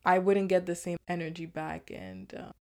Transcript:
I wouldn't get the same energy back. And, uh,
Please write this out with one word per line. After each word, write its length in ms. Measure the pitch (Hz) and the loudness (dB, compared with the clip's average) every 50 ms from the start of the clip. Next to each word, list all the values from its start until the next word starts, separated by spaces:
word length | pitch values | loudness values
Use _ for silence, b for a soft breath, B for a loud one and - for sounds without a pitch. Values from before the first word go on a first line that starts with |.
| - | 4
I 140 | 180 185 185 | 4 6 6
wouldn't 280 | 185 196 196 202 196 | 6 4 4 4 4
get 180 | 185 185 180 180 | 4 2 2 2
the 100 | 175 175 | 0 -4
same 200 | 175 - 175 175 - _ - | -4 -4 -6 -6 -6 _ -6
energy 360 | 180 175 165 160 170 170 165 | -4 -4 -4 -6 -6 -8 -10
back. 460 | 160 - 160 156 156 156 - - - - | -8 -8 -8 -6 -6 -8 -8 -10 -12 -14
And, 400 | - 185 190 185 190 190 - - | -12 -12 -12 -12 -14 -14 -14 -14
uh, 180 | - - - - _ | -14 -14 -14 -16 _